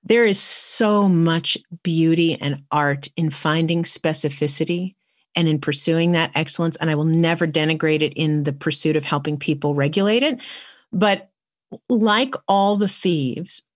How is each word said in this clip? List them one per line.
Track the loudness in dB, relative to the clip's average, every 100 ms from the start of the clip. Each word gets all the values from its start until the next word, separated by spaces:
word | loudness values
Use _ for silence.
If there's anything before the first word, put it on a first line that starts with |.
| 2
there | 4 4
is | 2
so | 0 0 0 2 2 4 4
much | 4 2 0 -2 -6 _ -8
beauty | -2 0 2 2 2 0
and | -4 -6 -4
art | 0 0 -2 -6 -4
in | -4
finding | -2 0 2 0 0
specificity | -2 -2 -2 -2 -4 -2 -4 -2 -2 -4 -6 _ _ _ _ 0
and | 2
in | 2
pursuing | 0 0 2 2 2
that | 2 0 -2
excellence. | -2 -2 -2 -2
And | -2
I | 0
will | 2
never | 2 2 2 0
denigrate | 0 0 0 0 0
it | 0
in | -2 -2 0
the | -2
pursuit | -4 -2 0 0 -2
of |
helping | -2 -4 -4 -6
people | -4 -2 -2
regulate | 0 0 0 0 0
it. | 0 -4 -10 -20 -20 -20 _
But | 0 2 0 -6 _ _ _ _ -20 _
like | 0 2 2 0 -6 0
all | 2 2 0
the | -2
thieves | -2 -2 0 -2 -6 -6 -6 _